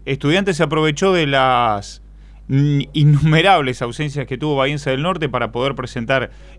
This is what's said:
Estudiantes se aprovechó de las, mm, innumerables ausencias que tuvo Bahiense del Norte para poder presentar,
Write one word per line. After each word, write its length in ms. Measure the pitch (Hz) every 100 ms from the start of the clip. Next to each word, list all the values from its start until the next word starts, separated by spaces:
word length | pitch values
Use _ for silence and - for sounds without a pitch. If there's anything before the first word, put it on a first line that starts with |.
| 135
Estudiantes 500 | 139 139 185 196 160
se 60 |
aprovechó 500 | 156 156 156 147 190
de 140 | 180 143
las, 760 | 135 131 123 117 104 - - - - - - -
mm, 320 | 135 147 143 139
innumerables 880 | 156 147 143 156 156 190 175 127 123
ausencias 440 | 120 120 151 143 117
que 120 | 123
tuvo 180 | 151 139
Bahiense 320 | 135 147 143
del 140 | 131
Norte 260 | 175 175 147
para 240 | 123 113
poder 220 | 120 135
presentar, 560 | 127 120 123 113 135 117 - -